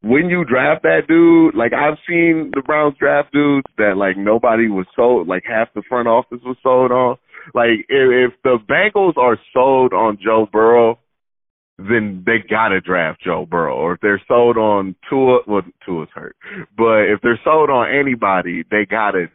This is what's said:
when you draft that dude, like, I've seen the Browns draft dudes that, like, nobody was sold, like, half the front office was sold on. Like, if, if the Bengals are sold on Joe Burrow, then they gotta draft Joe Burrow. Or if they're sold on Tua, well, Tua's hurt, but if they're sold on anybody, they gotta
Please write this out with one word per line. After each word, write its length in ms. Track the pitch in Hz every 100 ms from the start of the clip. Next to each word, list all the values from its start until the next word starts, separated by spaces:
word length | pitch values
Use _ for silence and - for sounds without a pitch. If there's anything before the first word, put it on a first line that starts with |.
when 280 | 104 131 175
you 160 | 180
draft 380 | 170 123 143 151
that 240 | 160 160 -
dude, 460 | 165 170 165 160
like, 180 | - 117
I've 260 | 123 147 156 -
seen 420 | 175 170 160 147
the 80 | 139
Browns 320 | 135 151 151 143
draft 340 | 139 143 143
dudes 340 | 143 147 143 135 -
that, 180 | 104 95
like, 200 | 98 95
nobody 520 | 101 113 120 113 113
was 180 | 98 92
sold, 340 | - 120 123 85
like, 160 | 92 -
half 260 | 113 117
the 80 | - -
front 200 | 123 120
office 320 | 117 123 123
was 120 | 123 127
sold 300 | - 127 127
on. 240 | 123 127 127 _ - -
Like, 320 | 123 117 113 -
if, 440 | 139 131 123 123
if 100 | -
the 160 | 131 123 107
Bengals 480 | 147 202 202 190 156
are 220 | 127 110 _
sold 400 | 131 131 135 127
on 260 | 90 113 104
Joe 240 | 95 113 110
Burrow, 480 | 107 113 120 117 117 _ _ _ _ _ _ _ _
then 440 | 98 117 107 95 90
they 100 | 117 -
gotta 320 | 107 110 95
draft 400 | 90 90 80 78
Joe 240 | - 82 78
Burrow. 300 | 85 78 65
Or 180 | 82
if 60 | 90
they're 220 | 107 101 _
sold 280 | 120 120 117
on 360 | 110 101 98 90 -
Tua, 320 | 139 131 123 113
well, 160 | 104 87 _ -
Tua's 220 | 85 76
hurt, 220 | - 73 - - - - -
but 280 | 113 110
if 160 | 101 104
they're 180 | 120 117
sold 260 | - 156 147
on 220 | 135 110
anybody, 680 | 139 139 120 104 95 87 87 82
they 160 | 107 104
gotta 380 | 110 107 95 85